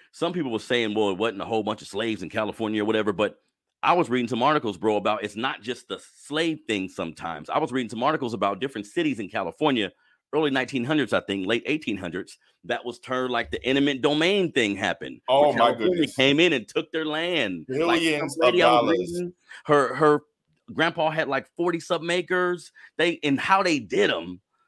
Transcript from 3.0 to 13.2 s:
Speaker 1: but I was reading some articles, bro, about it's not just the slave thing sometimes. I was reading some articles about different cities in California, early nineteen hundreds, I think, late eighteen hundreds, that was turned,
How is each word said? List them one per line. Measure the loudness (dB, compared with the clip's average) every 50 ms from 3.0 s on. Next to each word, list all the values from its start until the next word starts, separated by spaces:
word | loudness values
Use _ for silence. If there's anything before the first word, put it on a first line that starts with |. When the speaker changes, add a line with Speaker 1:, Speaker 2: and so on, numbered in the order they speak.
| 2 0 0
Speaker 1:
but | 0 0 -2 -2 _ _ _ _ _ _ _ _ -4 0
I | 2 2
was | 2 2 2
reading | 0 0 0 0
some | -2 0
articles, | 2 2 2 2 0 -2 -6
bro, | -2 0 2 2
about | 2 2 0 -2 -2 -4
it's | -8 -6
not | -4 -4 -4 -4 -6
just | -8 -8 -8 -8 -8 -12
the | -12 -12
slave | -12 -18 _ _ -12 -6 -2 0 0 0 -2 -4 -4 -2
thing | -2 -2 -2 -4
sometimes. | -6 -6 -6 -6 -6 -10 -10 -8 -8 -8 -8 -2
I | -2 -2
was | 0 0
reading | -2 -2 -4 -4
some | -4 -2
articles | 0 0 0 0 -2 -4 -2
about | 0 0 0 0 -2
different | -4 -6 -6 -6 -10 -6
cities | -4 -2 0 0 -2 -4
in | -6 -6
California, | -4 -4 -4 -4 -4 0 2 2 2 2 0 -2 -4 _ _ _ _ _ _ -4 -2
early | 0 0 2
nineteen | 0 0 -2 -2 -2 -4 -2
hundreds, | 0 0 0 0 2 0
I | -2
think, | 0 0 -4 -4 0
late | 0 0 -2 0 -2
eighteen | -4 -4 -4 -6 -8 -6
hundreds, | -8 -8 -8 -8 -10 -10 -16 _ _ _ _ _ _
that | -6 -6 -6 -6
was | -10 -12 -12
turned, | -8 -6 -4 -2